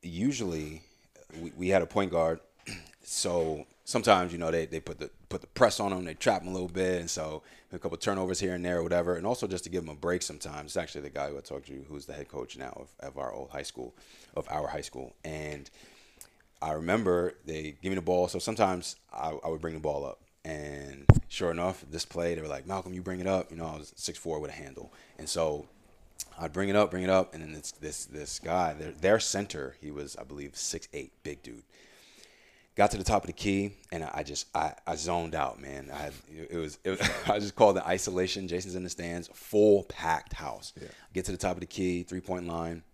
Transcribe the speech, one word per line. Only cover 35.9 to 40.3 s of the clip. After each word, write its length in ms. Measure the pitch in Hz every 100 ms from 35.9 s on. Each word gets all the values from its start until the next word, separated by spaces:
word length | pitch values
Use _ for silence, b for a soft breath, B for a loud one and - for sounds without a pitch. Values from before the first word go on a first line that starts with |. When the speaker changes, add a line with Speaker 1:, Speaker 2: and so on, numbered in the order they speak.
Speaker 1:
I 60 | 71
had, 160 | 73 71 - 78 80
it 80 | 85
was, 200 | 78 76
it 60 | 95
was 100 | 95
<laughs> 260 | 87 - -
I 120 | 107
just 180 | 104 -
called 220 | 110 92
it 40 | 85
isolation. 600 | 92 95 92 92 98 92
Jason's 260 | 87 92
in 80 | 90
the 60 | 92
stands, 400 | - 85 87 85
full 520 | - - 107 107 101
packed 500 | - - 82 80 -